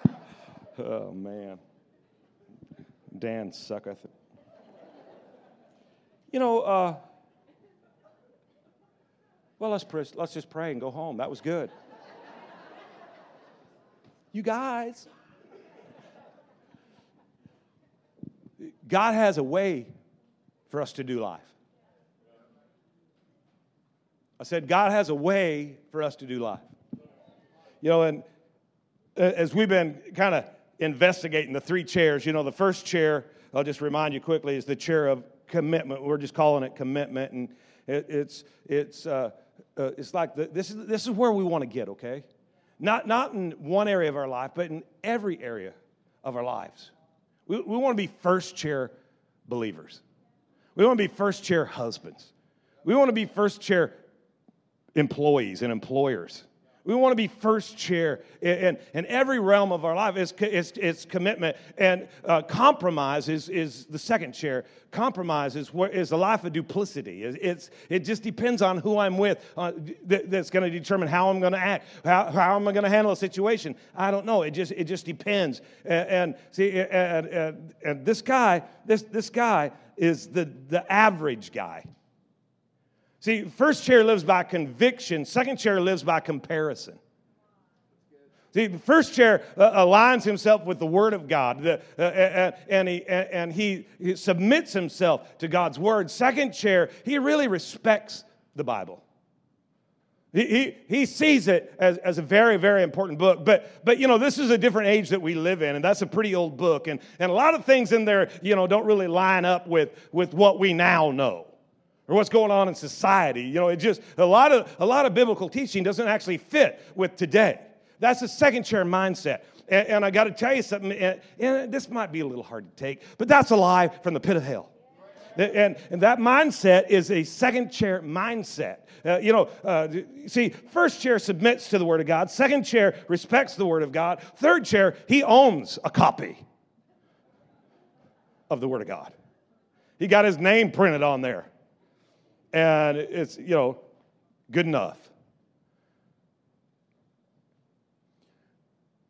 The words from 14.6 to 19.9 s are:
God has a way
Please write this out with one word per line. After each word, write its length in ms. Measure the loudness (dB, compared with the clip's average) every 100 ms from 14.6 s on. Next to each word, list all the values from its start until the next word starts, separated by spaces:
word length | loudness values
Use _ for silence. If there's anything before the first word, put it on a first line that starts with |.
| -6 -8 -10 -16 -20 _ _ _ _ -20 _ _ -20 -20 _ _ _ _ _ _ _ _ _ _ _ _ _ _ _ _ _ _ _ _ _ _ -20 -20 _ _ -20 -20 -4
God 280 | 0 0 2
has 240 | 0 0
a 40 |
way 440 | -2 -2 -2 -4 -10